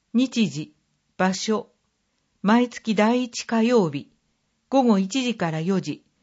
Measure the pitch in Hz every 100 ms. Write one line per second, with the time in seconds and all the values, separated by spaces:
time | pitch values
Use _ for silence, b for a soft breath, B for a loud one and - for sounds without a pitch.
0 | _ 226 254 240 190 139 151 _ _ _
1 | _ - 185 185 - 208 - _ _ _
2 | _ _ _ _ 190 233 247 - - 202
3 | 214 247 247 - - 226 226 247 170 139
4 | - _ _ _ _ _ - 269 247 196
5 | 190 269 247 233 170 156 170 190 147 -
6 | _ _